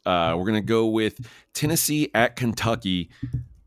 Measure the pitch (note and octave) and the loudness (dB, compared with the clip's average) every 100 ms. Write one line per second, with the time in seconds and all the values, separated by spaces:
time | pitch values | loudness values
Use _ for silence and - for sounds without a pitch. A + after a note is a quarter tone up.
0 | - F2+ E2 E2 F#2 G#2+ G2 A2+ A2+ A2 | -2 0 2 0 0 0 2 2 2 2
1 | G#2+ - A#2 - _ - D3+ E3 - D3+ | 0 -2 -16 -20 _ -4 0 0 0 0
2 | D3 A2 B2 - B2 G2+ A#2 A2+ F#2+ F2+ | 0 2 0 0 -2 0 -2 -2 0 -2
3 | E2+ - B2 - - - | -2 -8 -8 -8 -10 -16